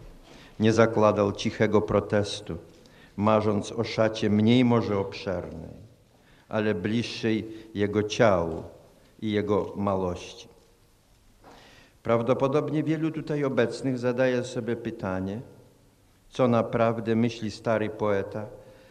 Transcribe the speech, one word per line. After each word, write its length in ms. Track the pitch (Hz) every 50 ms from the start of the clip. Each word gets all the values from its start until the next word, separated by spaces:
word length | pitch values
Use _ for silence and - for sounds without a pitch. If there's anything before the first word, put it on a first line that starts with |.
| - - - - - - - - - - - -
nie 120 | 107 110 110
zakładał 600 | 113 113 110 113 113 107 107 101 101 101 101 98
cichego 500 | - - 113 - - 113 107 101 107 107
protestu, 760 | - - 101 98 - - 104 101 - - - - - 85 - - - - - - - - - - - -
marząc 560 | - 101 110 110 107 104 107 104 101 - - -
o 120 | 120 110
szacie 460 | - - - 110 110 110 - - 107
mniej 340 | 104 107 107 110 120 127 127
może 340 | 120 120 117 107 - 104 101
obszernej, 760 | 98 98 - - - - 92 90 82 80 78 80 80 80 - - - - - _ _ _ _ _ _ _ _ _ _ -
ale 260 | - 110 107 107 107
bliższej 760 | 98 - 104 110 120 113 - - - - 113 110 113 107 - - - - - -
jego 280 | 98 104 98 98 107 104
ciału 600 | - - - 123 110 98 87 85 82 80 85 87 - - - - - _ _ _ _ _ - -
i 100 | 110 104
jego 400 | 104 101 98 107 113 - - -
malości. 720 | 92 101 101 98 95 92 90 87 87 - - - - - - - _ _ _ _ _ _ _ _ _ _ _ _ _ _ _ _ _ - - - - - - - - - _ _ _ -
Prawdopodobnie 800 | 107 117 117 113 110 127 - 135 135 131 151 139 135 135 156 143
wielu 280 | 143 160 156 160 160
tutaj 340 | 151 156 143 - 156 147 143
obecnych 540 | 135 123 117 117 107 113 - - 135 127 120
zadaje 460 | 117 123 123 127 131 127 127 123 117
sobie 320 | - - 131 110 113 117
pytanie – 640 | 95 - 113 113 - - 98 92 92 95 95 101 113 139 - - - - - _ _ _ _ _ _ _ _ _ _ _ -
co 180 | - - 131 123
naprawdę 680 | 120 117 110 - - 117 117 113 117 113 107 110 113
myśli 340 | 113 117 120 113 - 110 104
stary 400 | 98 - - 123 113 107 107 104
poeta, 560 | - - 107 104 101 98 95 - - 107 107 107 - - - - - - - -